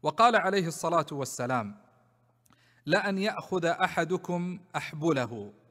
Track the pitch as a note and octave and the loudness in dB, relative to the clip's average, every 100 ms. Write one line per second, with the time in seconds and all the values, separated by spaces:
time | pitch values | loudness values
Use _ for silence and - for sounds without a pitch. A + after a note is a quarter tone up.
0 | D3+ D3 A#3 A3+ F3+ G3 E3+ D#3+ E3 E3+ | -2 4 6 6 4 2 0 -2 2 2
1 | D3+ C#3+ C3 - B2 B2+ G#2+ G#2 _ _ | 2 -4 -6 -4 -2 -2 -2 -10 _ _
2 | _ _ _ _ _ _ _ _ - F3+ | _ _ _ _ _ _ _ _ 0 0
3 | G3+ F#3+ G3+ F3+ - F#3 E3 E3+ F3+ - | 2 -2 -2 -4 -4 -2 0 0 0 0
4 | E3 F3+ F3+ F3 F3 F3+ - D3+ - D#3 | -2 -2 -2 -4 -4 -8 -8 -8 -8 -2
5 | E3 C#3+ A#2 A#2 G2+ - _ | 0 2 0 -6 -12 -16 _